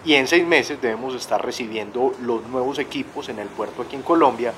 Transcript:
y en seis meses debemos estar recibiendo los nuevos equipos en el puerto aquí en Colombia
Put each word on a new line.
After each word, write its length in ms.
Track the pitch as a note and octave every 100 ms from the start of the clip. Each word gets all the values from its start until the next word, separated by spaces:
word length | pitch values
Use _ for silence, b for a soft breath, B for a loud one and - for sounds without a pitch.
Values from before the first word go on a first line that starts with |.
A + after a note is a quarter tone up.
y 120 | D#3+ D3
en 120 | C3
seis 180 | E3+ E3+
meses 360 | D#3+ A#2+ D3
debemos 320 | B2 A2 C3
estar 300 | B2+ - G#2
recibiendo 720 | A#2+ A#2+ A#2 A2 G#2 B2 C3 B2+
los 240 | A#2+ A#2 A2
nuevos 320 | B2+ B2+ C#3
equipos 500 | C#3 C#3+ C3 - C3+
en 80 | A2
el 100 | G2+
puerto 360 | - G#2 -
aquí 120 | A#2+ C#3
en 60 |
Colombia 520 | B2+ E3+ D3 A2+ A#2+